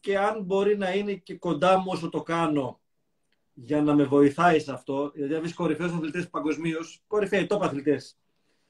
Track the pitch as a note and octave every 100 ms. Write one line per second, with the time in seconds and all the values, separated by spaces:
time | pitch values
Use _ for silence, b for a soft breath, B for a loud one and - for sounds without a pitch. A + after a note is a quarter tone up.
0 | G3+ G3 G#3 A3+ F#3 G3 G3+ G#3 F#3 G3
1 | G3+ G3 - F3 F3+ D3 F3+ F#3+ F#3 E3+
2 | E3 D#3+ - E3+ D#3+ D3 B2 - _ _
3 | _ _ _ _ _ - A#2+ D3+ D3 D3
4 | C3+ C#3+ C#3+ C#3+ F3 D#3+ C#3+ B2+ - C#3
5 | D3 D#3 C#3 D#3 E3+ E3+ E3 D#3 F3 E3+
6 | D#3 F3 E3+ D#3 D3 D3 E3 D#3+ E3 -
7 | _ G#3 G3 G3 F3 G3+ E3+ C#3 C#3 C3
8 | - _ _ _ _ _ _